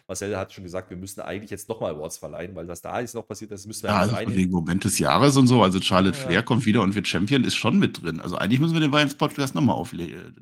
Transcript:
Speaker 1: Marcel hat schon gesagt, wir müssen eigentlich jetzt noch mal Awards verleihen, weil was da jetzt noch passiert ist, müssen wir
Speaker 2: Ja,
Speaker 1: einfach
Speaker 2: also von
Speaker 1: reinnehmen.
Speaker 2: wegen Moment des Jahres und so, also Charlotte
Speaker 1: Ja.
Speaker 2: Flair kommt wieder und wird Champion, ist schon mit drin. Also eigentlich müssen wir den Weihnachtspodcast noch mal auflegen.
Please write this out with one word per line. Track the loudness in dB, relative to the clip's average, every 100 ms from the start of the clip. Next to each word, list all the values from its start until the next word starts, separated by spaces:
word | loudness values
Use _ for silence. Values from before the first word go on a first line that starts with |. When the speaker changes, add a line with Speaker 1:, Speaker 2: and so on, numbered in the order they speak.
| -12
Speaker 1:
Marcel | -8 -6 -6
hat | -6
schon | -10
gesagt, | -10 -10 -10
wir | -12
müssen | -12 -12
eigentlich | -10 -10 -10
jetzt | -12 -10
noch | -6
mal | -6
Awards | -6 -10 -10
verleihen, | -12 -10 -10
weil | -10 -12
was | -12
da | -8 -6
jetzt | -6
noch | -10 -12
passiert | -14 -12
ist, | -14 -12
müssen | -8
wir | -2
Speaker 2:
Ja, | 2
Speaker 1:
einfach |
Speaker 2:
also | 2
von | 0
Speaker 1:
reinnehmen. | -2 0
Speaker 2:
wegen | 2
Moment | 0 0 0
des | 0 2
Jahres | 2 6 6 6
und | 6
so, | 8
also | 6 4
Charlotte | 2 4 4 0
Speaker 1:
Ja. |
Speaker 2:
Flair | 0 0
kommt | 2 2
wieder | 4 2
und | 2
wird | 0 -2
Champion, | -2 0 0
ist | 0 0
schon | 2 2
mit | 2 0
drin. | -8 -6
Also | -6 -4
eigentlich | 0 2
müssen | 2
wir | 2
den | 2
Weihnachtspodcast | 2 2 0 -4 -2 -4
noch | 2
mal | 2
auflegen. | 2 -4 -8 -10 -10 -16 -16